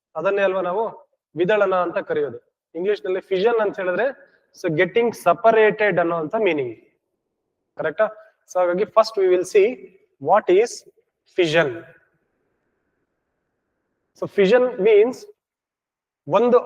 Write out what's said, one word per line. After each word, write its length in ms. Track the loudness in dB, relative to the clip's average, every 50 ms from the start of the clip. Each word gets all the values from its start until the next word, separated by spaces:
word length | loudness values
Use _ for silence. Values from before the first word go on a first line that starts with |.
| _ _ -10 -6
ಅದನ್ನೇ 240 | -4 -2 0 0 0
ಅಲ್ವಾ 160 | 0 -2 -2 -4 -4
ನಾವು 140 | -4 -4 -6 -6 -8 -14 -20 _ _ _ _ _ -6 -4
ವಿದಳನ 340 | -2 0 0 0 0 0 0 -2 -2
ಅಂತ 120 | -4 -4 -8 -6 -6
ಕರೆಯೋದು. 280 | -6 -6 -6 -6 -8 -12 -18 _ _ _ _ _ -12 -6
ಇಂಗ್ಲಿಷ್ 240 | -4 -4 -4 -4 -4
ನಲ್ಲಿ 160 | -6 -6 -6 -6 -6
ಫಿಷನ್ 300 | -4 -2 0 0 0 0 -2
ಅಂತ 100 | -4 -4 -6
ಹೇಳಿದ್ರೆ 240 | -6 -4 -4 -2 -4 -4 -6 -10 -18 _ _ _ _ _ _ -8
so 60 | -6 -4 -2 -2
getting 280 | -2 0 0 0 -2 -2 -2 -2 0
separated 680 | 0 0 2 2 2 4 4 4 2 2 0 -2 0 0 0
ಅನ್ನೋಂಥ 320 | 0 -2 -2 -4 -6 -6 -4 -2 0
ಮೀನಿಂಗ್. 280 | 0 0 -2 -4 -6 -10 -14 _ _ _ _ _ _ _ _ _ _ _ _ _ _ _ _ _ _ _ -8
ಕರೆಕ್ಟಾ? 280 | -8 -4 -2 -2 -2 -2 -4 -8 -20 _ _ _ _ -6
So 40 | -2 -2
ಹಾಗಾಗಿ 260 | 0 0 0 -2 -4 0 2
first 180 | 2 0 2 0 0
we 60 | 2 2
will 140 | 2 0 0 0 2
see 120 | 2 2 2 0 -6 -14 -20 -20 _ _ _ _ -8 -2 0
what 180 | 0 2 2 2 2 2
is 120 | 2 0 -4 -12 -20 _ _ _ _ _ _ _ _ _ _ -2
fission. 300 | 0 0 2 0 0 0 -4 -10 -14 -20 -20 _ _ _ _ _ _ _ _ _ _ _ _ _ _ _ _ _ _ _ _ _ _ _ _ _ _ _ _ _ _ _ _ _ _ _ _ _ _ _ _ _ _ _ _ -12
So 60 | -12 -4 0
fission 280 | 2 4 4 4 4 2 0 -2 0 2 4
means 280 | 6 6 4 4 0 -6 -16 -20 -20 _ _ _ _ _ _ _ _ _ _ _ _ _ _ _ _ _ _ -2 0 2
ಒಂದು 200 | 2 4 2 2 4